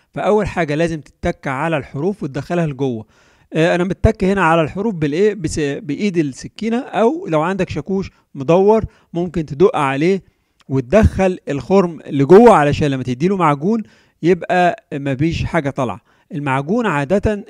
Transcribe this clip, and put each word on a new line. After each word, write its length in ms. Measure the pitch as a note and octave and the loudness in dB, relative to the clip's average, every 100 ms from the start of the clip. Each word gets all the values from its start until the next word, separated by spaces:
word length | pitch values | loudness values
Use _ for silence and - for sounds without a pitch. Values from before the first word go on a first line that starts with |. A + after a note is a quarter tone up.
| _ | _
فأول 340 | C#3+ E3+ G#3+ F#3+ | -6 0 0 0
حاجة 280 | - D#3 D3 | -4 -2 -2
لازم 260 | E3 D#3+ | -2 -4
تتك 460 | - _ F3 E3+ D3+ | -12 _ -6 -6 -6
على 300 | C3 D#3+ D#3 | -4 -2 -4
الحروف 460 | A#2+ C#3 E3+ G3+ | -4 -6 -4 -4
وتدخلها 440 | F3+ C#3 - F3 D#3+ | -8 -8 -4 -2 -2
لجوه. 380 | B2+ C3+ A2+ - _ _ _ _ | -2 -4 -4 -10 _ _ _ _
آه، 220 | D#3+ E3+ F3 | -2 0 0
أنا 80 | |
متك 400 | F3+ F3 A3 A3 | -2 0 0 0
هنا 200 | F#3 G3 | 0 2
على 180 | E3 E3 | 2 2
الحروف 340 | D#3 F#3 A3 F3 | 0 -4 -6 -4
بالإيه؟ 380 | D3 D3+ G#3 | -4 0 0
بس-، 260 | G3+ D#3 - | 0 -6 -4
بإيد 580 | D3 C#3+ F3 C#3+ G#3 F3 | -4 -4 -8 -4 -2 -2
السكينة، 600 | D3+ - - - A3 A3+ | -2 -6 -16 -8 -4 -4
أو 500 | - F3+ A3+ D#4+ F4+ | -4 0 0 0 -2
لو 140 | D#3 | -2
عندك 280 | E3 G3 F3+ | 0 -2 -4
شاكوش 420 | D#3 - F#3+ F#3 - _ - | -6 -4 -6 -6 -12 _ -6
مدور 500 | C3+ F3 G3+ A3 - - _ | 2 4 4 4 0 -10 _
ممكن 320 | E3+ F3 E3+ D3+ | -6 -4 -4 -6
تدق 300 | C#3 F#3 - | 2 2 2
عليه 480 | C#3 C3+ E3 F#3+ - _ _ _ - | 0 0 0 -2 -6 _ _ _ -4
وتدخل 680 | C3+ A#2+ F#3+ G#3 - F#3+ F#3 - | -4 2 4 4 2 0 -2 -6
الخرم 500 | C#3+ A#2+ G3 F3+ D#3+ - | -8 0 2 2 -4 -6
لجوه 440 | C#3+ C#3 F#3 A#3+ | -2 8 10 10
علشان 340 | F3 D3 C#3+ D3+ | 8 4 0 -2
لما 160 | C3+ | -2
تديله 340 | B2 A#2+ F3 G3 | -4 -2 -2 2
معجون 460 | D#3+ C#3+ E3+ A3+ G#3 _ _ _ | 0 0 0 -2 -4 _ _ _
يبقى 640 | D#3+ F3+ F3+ F3+ F3 - _ | 0 0 0 2 2 0 _
مفيش 500 | D3 C#3 C3 D#3+ D#3+ | -8 -4 -2 -2 -2
حاجة 260 | - E3+ C#3 | -4 -4 -4
طالعة. 320 | C3+ D3 F#3 - _ _ | -4 -6 -6 -16 _ _
المعجون 520 | E3+ C#3+ C3+ C#3+ A#3 A3 | -8 -4 -4 -2 -2 -2
عادة 600 | D3 C#3 G3 A3 G#3 - | -2 -2 0 0 -4 -6